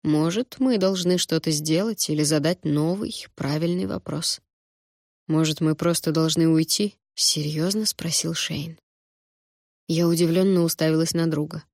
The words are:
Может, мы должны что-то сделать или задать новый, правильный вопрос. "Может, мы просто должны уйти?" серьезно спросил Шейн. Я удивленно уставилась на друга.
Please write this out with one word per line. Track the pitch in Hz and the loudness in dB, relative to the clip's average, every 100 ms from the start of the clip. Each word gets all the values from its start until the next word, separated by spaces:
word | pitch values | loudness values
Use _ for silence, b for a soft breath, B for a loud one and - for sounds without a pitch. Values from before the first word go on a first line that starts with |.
Может, | 156 151 160 196 254 - | 0 0 2 -2 -6 -2
мы | 262 220 | 0 2
должны | 190 190 175 180 | 2 2 0 0
что-то | - 160 160 | 0 -2 0
сделать | 151 156 160 220 214 - | -2 0 0 0 -4 -2
или | 151 | 0
задать | 147 156 151 180 | 2 2 0 -2
новый, | 156 147 160 190 233 - - - | 0 0 0 -2 -6 -10 -16 -6
правильный | 135 151 170 180 190 | -4 -2 -2 -2 -4
вопрос. | - - 151 - - _ _ _ _ _ _ _ _ - | -6 -6 -6 -4 -6 _ _ _ _ _ _ _ _ -2
"Может, | 156 160 151 | 0 2 0
мы | 156 151 | 0 2
просто | 170 170 - | 0 0 0
должны | 156 160 160 165 | 0 2 4 4
уйти?" | 160 160 - 208 _ _ - | 4 2 -2 -2 _ _ -2
серьезно | - 156 151 151 175 208 214 | -2 0 -4 -2 -2 0 -4
спросил | - 165 151 160 | -4 -4 -2 -2
Шейн. | 165 - 143 160 165 _ _ _ _ _ _ _ _ _ _ - | -4 -4 -6 -8 -14 _ _ _ _ _ _ _ _ _ _ -4
Я | 165 170 | 2 2
удивленно | 165 170 170 190 180 | 4 2 4 4 4
уставилась | 170 - 160 156 165 | 2 2 2 2 0
на | 170 165 | 0 0
друга. | 151 151 165 - | 0 -4 -8 -14